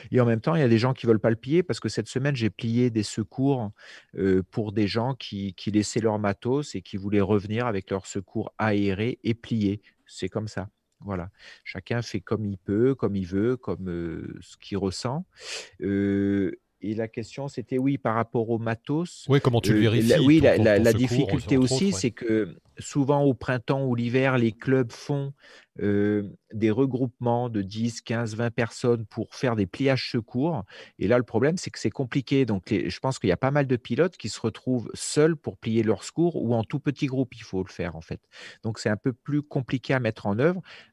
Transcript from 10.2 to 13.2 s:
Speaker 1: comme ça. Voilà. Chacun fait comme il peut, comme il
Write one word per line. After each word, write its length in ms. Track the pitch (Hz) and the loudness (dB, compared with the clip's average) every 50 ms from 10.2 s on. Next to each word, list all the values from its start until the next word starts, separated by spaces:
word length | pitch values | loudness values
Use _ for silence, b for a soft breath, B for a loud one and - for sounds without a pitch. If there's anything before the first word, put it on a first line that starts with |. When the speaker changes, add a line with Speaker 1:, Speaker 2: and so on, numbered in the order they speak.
| - 95 | -8 -6
Speaker 1:
comme 220 | - 113 110 107 | -4 -6 -6 -6
ça. 180 | - 98 92 101 - _ _ _ _ _ - | -6 -8 -10 -10 -12 _ _ _ _ _ -10
Voilà. 260 | 101 98 90 85 101 B B B B B B B | -8 -6 -6 -6 -8 B B B B B B B
Chacun 400 | - - 95 - - 117 120 113 | -12 -12 -12 -8 -4 -4 -4 -4
fait 160 | - - 101 | -4 -8 -8
comme 260 | - - 113 104 107 | -4 -4 -4 -2 -2
il 140 | 101 98 - | -4 -6 -6
peut, 340 | _ - 98 107 120 135 135 | _ -2 0 2 4 2 2
comme 220 | - 123 104 101 | 2 0 -2 -2
il 100 | 98 | -2